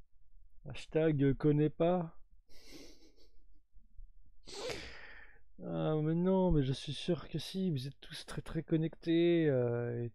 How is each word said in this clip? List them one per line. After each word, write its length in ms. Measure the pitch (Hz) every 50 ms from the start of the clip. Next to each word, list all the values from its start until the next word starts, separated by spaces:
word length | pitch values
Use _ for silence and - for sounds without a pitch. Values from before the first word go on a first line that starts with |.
| - - - - - - - - - - - - -
hashtag 680 | 143 131 - - - - 156 160 160 156 135 139 139 135
connais 360 | - - 151 147 147 151 151
pas. 440 | - - 165 170 180 185 170 160 - - - - - - - - - - - - - - - - - - - - - - - - - - - - - - - _ - - - - - - - - - - - - - - - - - 392 415 - - - - - - - - - - - - - - - - - - - 180
Ah, 300 | 175 165 165 160 156 156 156 151
mais 120 | 156 165
non, 360 | 170 175 185 190 190 185 180
mais 140 | 165 151 135
je 80 | 127 135
suis 220 | - - - 139
sûr 340 | - - - 175 143 - -
que 100 | - 156
si, 320 | - - - 190 190 185
vous 160 | 160 131 123
êtes 140 | 139 - -
tous 260 | - - 156 - -
très, 160 | - - - -
très 220 | - - 160 156
connectés, 840 | - 165 156 160 160 - - - 165 165 165 170 170 170 170 160 151
euh, 540 | 135 127 123 120 120 120 120 120 120 120 120
et 80 | 117 -